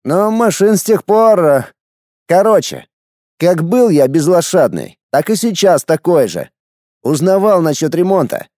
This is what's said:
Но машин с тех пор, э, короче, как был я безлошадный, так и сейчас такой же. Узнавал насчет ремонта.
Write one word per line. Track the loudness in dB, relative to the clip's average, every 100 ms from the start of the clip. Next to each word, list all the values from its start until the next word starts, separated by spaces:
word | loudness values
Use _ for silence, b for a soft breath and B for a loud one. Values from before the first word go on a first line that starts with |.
Но | -4 0 0
машин | 0 0 2 2 0
с |
тех | 0 -2
пор, | 0 2 4 4
э, | 2 0 -2 _ _ _ _ _ -2
короче, | 0 2 0 -2 -10 -16 _ _ _ _ -4
как | -2 0
был | 0 2 2
я | 2 2
безлошадный, | 0 0 0 0 0 0 -2 -12 -16 _
так | -4 -2
и | -2
сейчас | -4 0 0 0
такой | 0 -4 0 0 0
же. | -4 -12 _ _ _ _ _
Узнавал | -6 -2 0 0 2 0
насчет | 0 -2 -4
ремонта. | -2 -2 0 -2 -6 -12